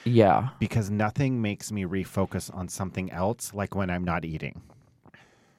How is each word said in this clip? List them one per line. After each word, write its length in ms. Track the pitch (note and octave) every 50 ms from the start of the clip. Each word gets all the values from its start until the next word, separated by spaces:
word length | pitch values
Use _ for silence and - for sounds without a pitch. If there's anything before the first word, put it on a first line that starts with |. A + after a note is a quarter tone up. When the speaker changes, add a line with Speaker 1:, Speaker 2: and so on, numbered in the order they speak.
| -
Speaker 1:
Yeah. 460 | A#2+ B2 A2+ G#2+ F#2+ D2 G#1+ A#2 C3 - -
Speaker 2:
Because 280 | A2 G2 - A#2 G#2 F#2+
nothing 540 | G#2 G#2 G#2+ G#2+ - - C#3+ C3 C3 A#2+ A2
makes 300 | G#2 G#2 - - - G#2+
me 100 | G#2 F#2+
refocus 680 | F2 F#2 F#2+ F2 - - G2+ F#2+ - - F#2 - - -
on 140 | F2+ F2+ E2
something 420 | - - F#2+ F#2 - F#2+ F#2 F#2
else 420 | - E2+ F#2 G2+ A#2+ - - - -
like 220 | G2+ G2+ - -
when 160 | F#2+ G2 F2+
I'm 140 | F2 F2+ F2+
not 200 | F2 E2 F2 E2
eating. 380 | E2 D#2+ D2+ - - - - - - - - - _ _ _ _ - - - - _ _ _ _ _ _